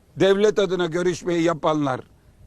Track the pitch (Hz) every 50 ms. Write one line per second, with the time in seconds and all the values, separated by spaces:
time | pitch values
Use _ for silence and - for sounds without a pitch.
0 | _ _ _ 143 180 190 196 196 208 214 - 214 196 180 185 180 175 165 151 175
1 | 175 180 170 - - 180 175 170 160 170 165 143 - 160 156 151 147 139 127 110
2 | - - _ _ _ - _ _ -